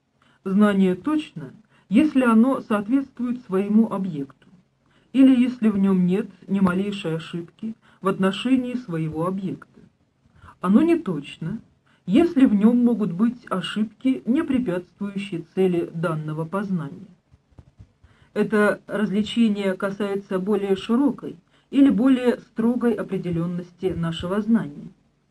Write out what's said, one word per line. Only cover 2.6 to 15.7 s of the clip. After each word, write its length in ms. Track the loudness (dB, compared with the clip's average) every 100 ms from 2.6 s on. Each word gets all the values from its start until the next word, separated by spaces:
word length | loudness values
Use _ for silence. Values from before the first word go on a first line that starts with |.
соответствует 800 | -2 -4 0 -2 -2 -6 -6 -6 -4
своему 460 | -2 2 2 2
объекту, 560 | 0 -6 -8 -10 _ _ _ _ _ _ _ _
или 260 | 4 6 6
если 300 | 2 0 0
в 80 | 2
нём 300 | 2 4 2
нет 220 | 0 -2 -12 -6
ни 120 | 0
малейшей 580 | 2 2 -2 -6 -6 -6
ошибки 580 | -6 -10 -12 _ -12 -12 _ _
в 60 | -4
отношении 640 | 0 0 0 0 0 0
своего 540 | -6 -6 -6 -4 -4 -4
объекта. 520 | -4 -6 -8 -14 _ -20 _ _ _ _ _ -20 -6
Оно 220 | 2 4
не 160 | 4 2
точно, 600 | -2 -8 -10 -12 -10 -10 -12 _ _ _ 0
если 400 | 2 2 4 4
в 80 | 4
нём 220 | 4 4
могут 340 | 2 2 -2
быть 340 | -2 -2 -2 -8
ошибки, 720 | -8 -6 -4 -6 -4 -4 -2 0
не 180 | -2
препятствующие 1040 | 0 -2 -2 -4 -8 -10 -10 -8 -8 -10 -6
цели 380 | 0 0